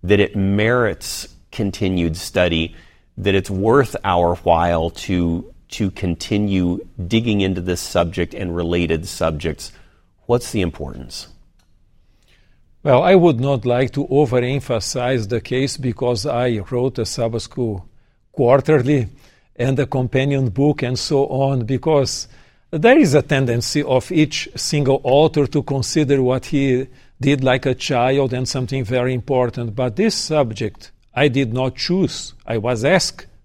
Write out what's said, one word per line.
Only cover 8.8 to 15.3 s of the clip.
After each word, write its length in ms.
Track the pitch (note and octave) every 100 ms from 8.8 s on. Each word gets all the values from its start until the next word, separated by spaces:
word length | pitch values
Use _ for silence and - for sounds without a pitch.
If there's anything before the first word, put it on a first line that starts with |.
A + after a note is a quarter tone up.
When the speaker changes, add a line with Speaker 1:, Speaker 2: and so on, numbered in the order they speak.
| E2+ E2 -
Speaker 1:
subjects? 680 | - E2 D2+ E2 D2+ - - - _ _ _ -
What's 240 | A#2+ -
the 100 | A2
importance? 680 | F2+ - C#2 - B1 - - - _ _ _ _ _ _ _ _ _ _ _ _ _ _
Speaker 2:
Well, 200 | - B2+
I 140 | F3+ F#3+
would 240 | E3+ A#2+
not 240 | C3+ C3+
like 280 | B2 A#2+ B2+
to 140 | - C#3
overemphasize 1200 | C#3 C#3+ B2 B2 C#3 - A#2 - C3+ B2 C3
the 120 | G#2